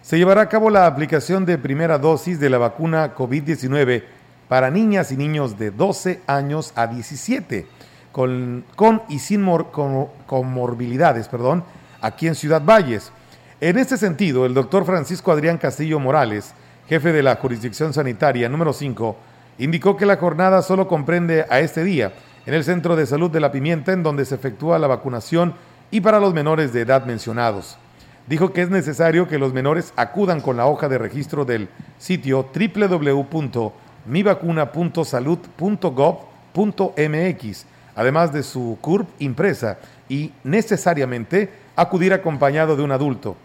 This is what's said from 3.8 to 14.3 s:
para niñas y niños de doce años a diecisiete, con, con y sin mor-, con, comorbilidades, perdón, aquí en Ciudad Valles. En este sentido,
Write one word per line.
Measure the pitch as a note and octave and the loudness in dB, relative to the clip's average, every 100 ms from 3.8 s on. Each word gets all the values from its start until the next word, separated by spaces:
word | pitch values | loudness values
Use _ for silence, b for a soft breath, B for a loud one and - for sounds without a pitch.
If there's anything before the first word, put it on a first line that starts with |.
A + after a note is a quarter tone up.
| C3 A#2+ - B B _ _ | 2 0 -4 B B _ _
para | C3 C3 | 2 2
niñas | F3 A3 G3 - | 2 2 2 0
y | C3 | -2
niños | D3 D3+ C3+ G2+ | -2 -2 -4 -4
de | G#2+ | -6
doce | G2 F#3+ - F#3 F3 - | 0 -2 0 -4 -6 -2
años | C#3 C#3+ D3+ D3+ - | -2 -2 -6 -6 -4
a | A2+ | -4
diecisiete, | A#2+ A2 C#3 - C4 F3 G#2+ - B B B B | -4 -10 -12 -4 -4 -4 -8 -8 B B B B
con, | - B2+ B2+ B2 B2 - - | -2 -2 -2 -6 -8 -12 2
con | G#3+ A3 A3 | 4 4 -2
y | C#3+ | -10
sin | - G#3 | -2 0
mor-, | F#3+ E3 - | 2 0 -2
con, | - C#3 C3+ D3 - - | -4 -2 -2 -4 -10 -4
comorbilidades, | C3 B2+ B2+ B2 A#2 A#2+ B2+ E3 A#2 G#2 | -4 -2 -4 -4 -4 -6 2 2 2 -4
perdón, | B2 B2 F3 E3+ B B B | -2 0 0 -4 B B B
aquí | A2 - E3 | -8 -2 -4
en | D#3 | -2
Ciudad | D3+ D#3 | 0 2
Valles. | D3+ A3 D3 G#2+ - B B B B B | 6 4 4 -4 -8 B B B B B
En | D#3+ G3 | 0 2
este | B3+ F#3+ | 0 0
sentido, | G3+ D3 F#3+ | -2 0 0